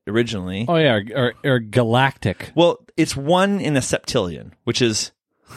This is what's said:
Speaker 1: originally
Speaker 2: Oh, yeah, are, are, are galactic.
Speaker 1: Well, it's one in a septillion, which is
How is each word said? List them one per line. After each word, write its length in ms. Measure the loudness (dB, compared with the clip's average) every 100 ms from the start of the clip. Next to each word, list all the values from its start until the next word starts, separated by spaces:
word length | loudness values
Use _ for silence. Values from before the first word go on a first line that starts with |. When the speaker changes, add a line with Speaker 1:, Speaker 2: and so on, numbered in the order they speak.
| -2
Speaker 1:
originally 580 | -2 0 -4 -6 -4 0
Speaker 2:
Oh, 80 | 2
yeah, 160 | 4
are, 100 | 2 0 -2
are, 180 | -2 -2 0
are 60 | 0
galactic. 920 | 0 0 2 2 2 0 -4 -4 -2
Speaker 1:
Well, 320 | 2 2 2 _ -2
it's 200 | -2 -2
one 440 | 0 2 2 0
in 160 | 0 -2
a 40 |
septillion, 720 | 0 -4 -2 -2 -2 -6 -14 -8
which 160 | -4 0
is 300 | 0 0 -6 _ _ _ _